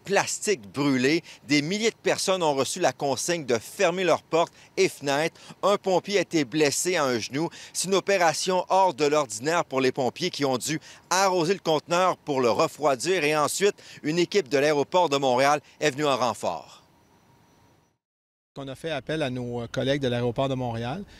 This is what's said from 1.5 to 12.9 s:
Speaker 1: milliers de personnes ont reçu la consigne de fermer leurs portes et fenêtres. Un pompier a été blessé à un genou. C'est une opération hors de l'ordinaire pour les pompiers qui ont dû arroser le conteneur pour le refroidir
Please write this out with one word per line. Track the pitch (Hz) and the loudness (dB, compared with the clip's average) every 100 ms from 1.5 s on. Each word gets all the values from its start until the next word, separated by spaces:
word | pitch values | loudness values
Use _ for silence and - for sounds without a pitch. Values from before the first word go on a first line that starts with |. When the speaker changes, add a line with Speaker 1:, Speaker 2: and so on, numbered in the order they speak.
| 147 | 0
Speaker 1:
milliers | 147 208 226 | 0 -2 -2
de | - | -2
personnes | 185 143 - 190 | -2 -2 0 0
ont | 160 | 0
reçu | 135 131 190 | 0 -2 0
la | 160 | -2
consigne | - 143 123 - 170 | -2 -4 -4 -2 -4
de | 131 117 | 0 -2
fermer | - - 185 180 | -2 0 0 2
leurs | 180 131 | 0 0
portes | - 165 170 - - - | 0 0 0 -4 -12 0
et | 185 | 0
fenêtres. | - 139 139 160 - - - | 0 -2 0 -2 -6 -20 -4
Un | 185 202 | 0 0
pompier | 196 175 196 196 | 2 0 0 -2
a | |
été | 165 170 | 0 0
blessé | 127 156 147 - 175 | 0 2 2 2 -2
à | 180 | 0
un | 135 120 | 0 0
genou. | 98 131 165 - - | -4 -6 -6 -8 -14
C'est | - 175 | -8 0
une | |
opération | 190 180 196 170 143 - 185 - | 0 2 2 2 2 0 -2 2
hors | 185 190 | 2 2
de | 131 143 | 2 2
l'ordinaire | 151 127 107 139 170 | 2 0 -6 -2 -2
pour | 151 131 | 0 0
les | 131 | 0
pompiers | 135 120 - 170 | 0 -4 -2 -6
qui | - | -2
ont | 139 127 | -2 -2
dû | 117 151 - - - | -2 -6 -8 -20 -2
arroser | 180 196 180 160 | 2 2 2 0
le | 190 | -2
conteneur | - 151 - 170 185 151 | 0 -2 0 0 2 0
pour | - 135 | -4 0
le | 120 | 2
refroidir | 104 156 - 147 | 2 0 0 0